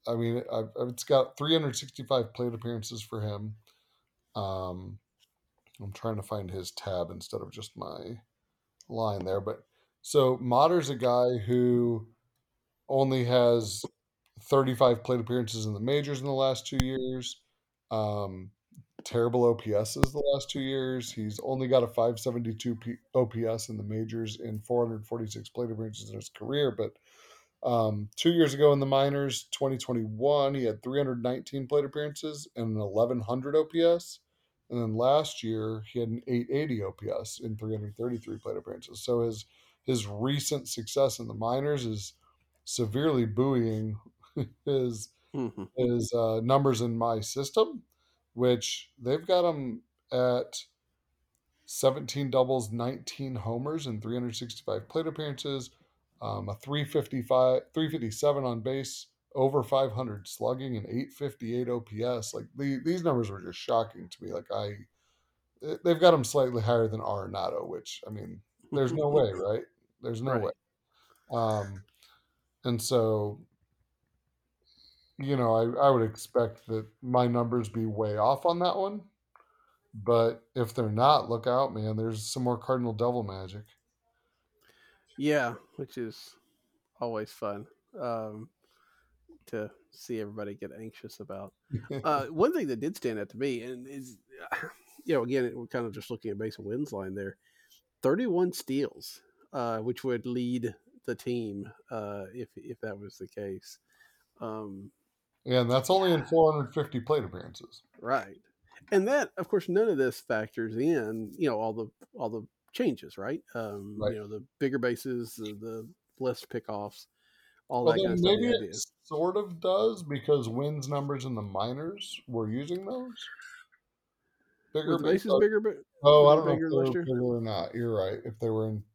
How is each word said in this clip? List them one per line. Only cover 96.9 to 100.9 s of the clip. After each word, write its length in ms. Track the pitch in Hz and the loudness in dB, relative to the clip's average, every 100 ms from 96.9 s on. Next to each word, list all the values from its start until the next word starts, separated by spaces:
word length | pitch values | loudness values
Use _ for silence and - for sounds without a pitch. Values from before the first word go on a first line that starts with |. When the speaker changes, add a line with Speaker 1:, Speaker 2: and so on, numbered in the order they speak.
Speaker 2:
line 240 | 101 95 98 | -6 -6 -6
there. 220 | 98 - _ _ _ _ _ _ | -8 -12 _ _ _ _ _ _
Thirty-one 480 | 127 175 247 175 180 | 2 2 2 2 2
steals, 720 | - - 135 135 - - - _ _ _ | -2 -4 -2 -2 -6 -18 -18 _ _ _
uh, 240 | 139 117 113 | -4 -2 -2
which 260 | 113 123 | -4 -4
would 220 | 135 120 123 | -2 -2 -2
lead 500 | 123 123 123 113 - _ | -2 -2 -2 -4 -8 _